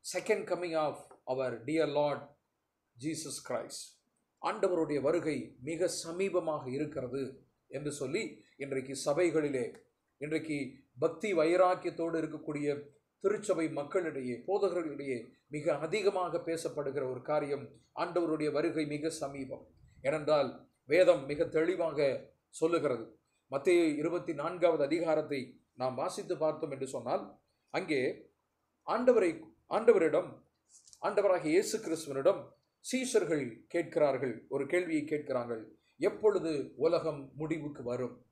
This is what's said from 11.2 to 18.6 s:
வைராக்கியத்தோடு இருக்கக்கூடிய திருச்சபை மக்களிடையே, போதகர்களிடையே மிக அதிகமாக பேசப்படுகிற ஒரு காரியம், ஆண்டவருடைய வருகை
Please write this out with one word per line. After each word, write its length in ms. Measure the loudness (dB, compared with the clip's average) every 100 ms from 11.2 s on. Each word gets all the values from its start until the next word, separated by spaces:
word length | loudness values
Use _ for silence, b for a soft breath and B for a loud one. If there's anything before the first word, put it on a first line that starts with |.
| 0
வைராக்கியத்தோடு 840 | 2 4 6 6 4 -2 -4 -2 -2
இருக்கக்கூடிய 800 | -4 -6 -8 -4 -2 -2 -6 _ _ _
திருச்சபை 500 | -2 -2 0 0 0
மக்களிடையே, 720 | -4 -2 -2 -2 -6 -6 -8 -2
போதகர்களிடையே 840 | 0 0 0 -4 -6 -6 -6 -6 b _
மிக 320 | -4 -2 -2
அதிகமாக 600 | -2 0 2 0 -2 -2
பேசப்படுகிற 720 | -4 -4 -4 -4 -4 -4 -4
ஒரு 120 | -6
காரியம், 460 | -2 -2 0 -4 -6 b b -6
ஆண்டவருடைய 560 | -2 0 0 0 0
வருகை 340 | 0